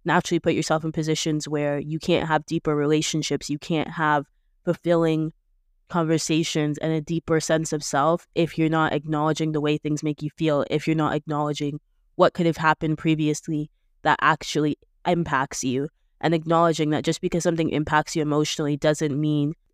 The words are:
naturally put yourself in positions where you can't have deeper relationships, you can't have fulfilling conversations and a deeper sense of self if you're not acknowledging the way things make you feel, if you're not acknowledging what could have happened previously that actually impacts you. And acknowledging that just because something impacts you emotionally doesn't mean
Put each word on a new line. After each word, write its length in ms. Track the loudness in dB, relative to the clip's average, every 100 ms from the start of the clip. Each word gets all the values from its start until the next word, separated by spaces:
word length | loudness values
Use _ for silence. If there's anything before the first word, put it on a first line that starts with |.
| 0
naturally 340 | 0 2 0
put 140 | 0
yourself 300 | 0 0 -2
in 80 | -2
positions 560 | -4 -2 -2 0 -4 -2
where 320 | -4 -2 -2
you 200 | -4 -6
can't 280 | 0 0 2
have 180 | -2 -2
deeper 300 | -4 0 0
relationships, 760 | 2 2 0 -2 -2 -4 -4
you 100 | -8
can't 300 | -4 -2 -2
have 360 | -2 0 0 -2 _ _ _
fulfilling 680 | -4 -2 2 2 2 0 -2 -8 _ _ _ _ -6
conversations 880 | -2 2 0 2 0 0 -2 -2 -2
and 160 | -2
a 80 | -4
deeper 400 | -2 -4 0 -2
sense 320 | 2 0 0
of 100 | -6
self 420 | -2 0 2 2 -2
if 240 | -2 -2 0
you're 120 | 0
not 240 | 2 0
acknowledging 580 | -2 -2 -2 0 0 -2
the 80 | -2
way 180 | 0 -2
things 240 | -2 -2
make 200 | -2 -4
you 80 | -6 -2
feel, 280 | 0 0 0
if 160 | -2 0
you're 80 | 0
not 180 | 0
acknowledging 640 | -2 -4 -4 -4 -4 -6 -8 _ _ _ 4
what 180 | 4
could 120 | 4 0
have 120 | 2
happened 400 | 2 2 0 0
previously 720 | 2 2 2 -2 -4 -6 -6 _ _ _
that 140 | 0 4
actually 560 | 4 2 0 0 0 -2 _ _ -2
impacts 600 | 0 0 0 -2 -4 -4
you. 240 | -2 -4 _ _ _
And 100 | 0 0
acknowledging 560 | 2 4 4 2 0
that 120 | 0
just 160 | 0 -2
because 240 | -2 0
something 280 | 0 0 0
impacts 440 | 0 2 0 0 -2
you 60 |
emotionally 560 | 0 0 0 -2 -2 0
doesn't 420 | 0 0 0 -2
mean 340 | 0 0 -2 -4 _